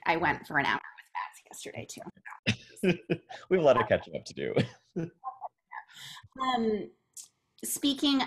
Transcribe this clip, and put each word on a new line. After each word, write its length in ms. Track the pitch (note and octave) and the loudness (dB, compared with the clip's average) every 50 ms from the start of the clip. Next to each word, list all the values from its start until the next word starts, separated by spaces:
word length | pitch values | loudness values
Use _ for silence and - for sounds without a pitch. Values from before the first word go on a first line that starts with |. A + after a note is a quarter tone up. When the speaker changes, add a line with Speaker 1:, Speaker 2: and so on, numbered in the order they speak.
| - | 0
Speaker 1:
I 100 | - E3 | 0 2
went 300 | E3 E3+ D3 C#3 - - | 2 2 0 0 -2 -4
for 120 | - D#3 C#3+ | -2 -2 0
an 60 | - | 2
hour 140 | - G#2 - - - - | 2 0 0 -4 -8 -18
with 160 | - - _ | -20 -20 _
Bats 300 | - E2+ - - - - - - | -10 -10 -10 -10 -12 -18 -20 -20
yesterday, 360 | - - - - - - - - | -18 -14 -14 -12 -12 -12 -12 -12
too. 120 | - - - - - - - - - - - - - - - - - - | -14 -14 -14 -16 -18 -18 -18 -18 -18 -4 -2 -2 -2 -2 -6 -18 -8 0
Speaker 2:
<laughs> 0 | - F#3 E3+ - - - E3+ - - - - - - - | 2 2 2 2 0 -4 -4 -4 -4 -10 -18 -14 0 2
We 60 | F3+ | 4
have 60 | F#3 D#3 | 6 8
a 20 | |
lot 140 | C#3 B2 - | 8 8 6
of 60 | A2 - | 6 4
catching 280 | F#2+ E2 - F2 D#2 | 2 2 2 -2 -10
up 80 | C2 - | -10 -10
to 80 | - - | -10 -8
do. 200 | C#2 C#2 - - - - - - - _ _ - | -6 -4 0 0 0 0 0 -4 -16 _ _ -6
<laughs> 140 | F3+ E3 E3+ - _ - - - - - - - _ _ _ - - - - - - - - - - - - - C4 | -6 -6 -6 -8 _ -12 -12 -12 -10 -12 -14 -14 _ _ _ -14 -14 -14 -16 -18 -20 -18 -18 -18 -18 -20 -16 -8 -4
Speaker 1:
Um, 480 | C4 C4 B3+ A#3 A3+ A3 G#3+ G3 - - - _ _ _ _ - - - _ _ _ _ _ _ - | -2 0 0 2 2 2 0 0 -2 -8 -14 _ _ _ _ -20 -20 -20 _ _ _ _ _ _ -8
speaking 560 | - - - - C#4+ C4 C4+ D4+ C#4+ C#4 C4 - | -6 -4 0 0 0 0 2 2 2 2 2 2